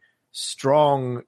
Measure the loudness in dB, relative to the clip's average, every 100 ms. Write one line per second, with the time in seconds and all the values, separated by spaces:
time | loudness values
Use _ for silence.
0 | _ _ _ -14 -14 -6 0 4 4 2
1 | -2 -8